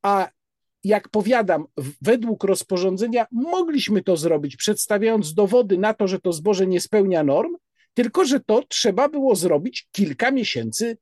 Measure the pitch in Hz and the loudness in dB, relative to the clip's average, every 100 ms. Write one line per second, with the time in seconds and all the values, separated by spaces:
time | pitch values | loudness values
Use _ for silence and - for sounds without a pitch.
0 | 202 202 180 _ _ _ _ _ 196 208 | 2 0 0 _ _ _ _ _ 0 0
1 | - 214 202 247 196 160 156 - 135 - | 0 -4 2 0 2 0 -2 -10 -10 -6
2 | 156 240 226 214 196 190 - 185 190 185 | 0 0 0 -4 0 -2 -2 -2 -2 -2
3 | 233 233 220 233 294 370 339 285 - 202 | -2 -2 -2 -4 -2 -2 0 -2 0 -2
4 | 185 170 160 156 143 - - 208 - 208 | 0 0 2 0 -2 -6 -4 -2 -2 0
5 | 226 226 156 160 196 247 220 180 208 220 | 2 0 -2 0 2 4 2 2 0 0
6 | 196 185 185 165 175 190 190 180 - 214 | -2 -2 -4 -2 -2 0 2 0 0 0
7 | 196 170 151 143 339 349 _ _ _ - | 2 2 2 2 0 -6 _ _ _ -2
8 | 240 349 339 269 - 220 - - 240 185 | 0 2 2 0 2 0 0 -2 0 2
9 | 285 302 269 196 170 151 202 - _ - | 0 2 0 2 2 0 -2 -10 _ -2
10 | 190 139 240 269 220 127 113 - 233 226 | -2 0 -2 0 -2 -4 -6 -4 -6 -6